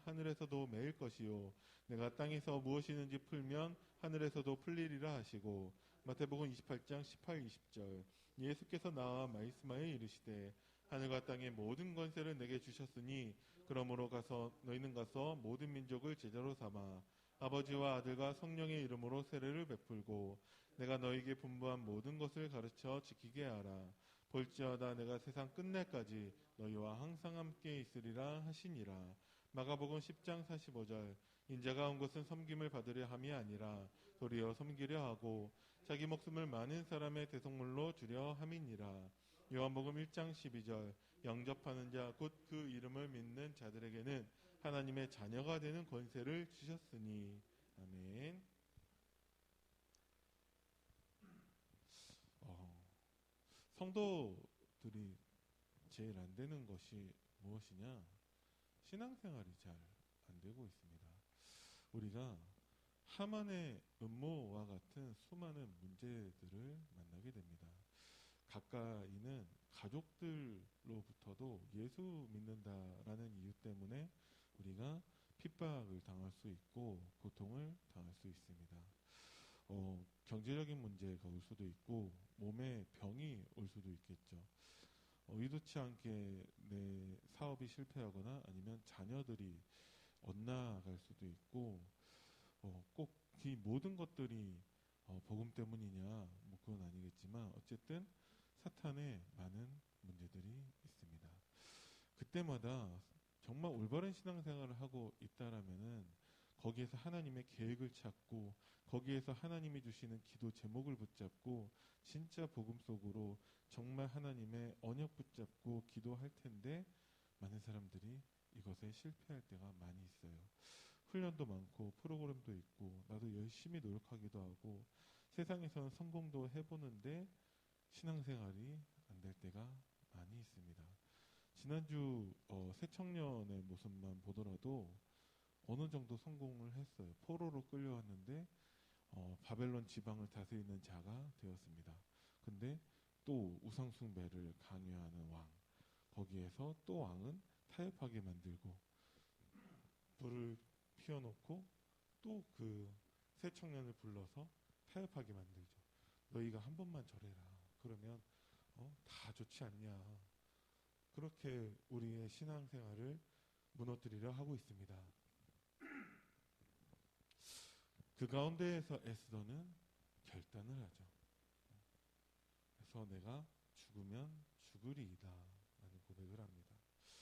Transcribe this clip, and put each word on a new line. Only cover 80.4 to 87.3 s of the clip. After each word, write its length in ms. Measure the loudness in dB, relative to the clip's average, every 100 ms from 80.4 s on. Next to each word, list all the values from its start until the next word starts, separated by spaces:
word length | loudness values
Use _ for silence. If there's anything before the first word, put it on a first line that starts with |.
| 2 2 2 -2
문제가 480 | -2 -2 -2 -2 -2
올 120 | -4
수도 240 | -4 -4 -4
있고 460 | -4 -2 0 0 -4 -14 -4
몸에 480 | -2 0 0 -2 -4
병이 520 | -4 -2 0 -2 -2 -6 -4
올 120 | -4
수도 220 | -4 -6
있겠죠. 460 | -6 -8 -12 -12 -12 -12 -16 -20 -18 -20 -20 -20 -18 -4
어, 80 | 0
의도치 420 | 2 0 -2 0
않게 680 | 0 -2 -2 0 0 -2 -6 -12 -4
내 500 | -2 0 -2 -4 -6
사업이 400 | -10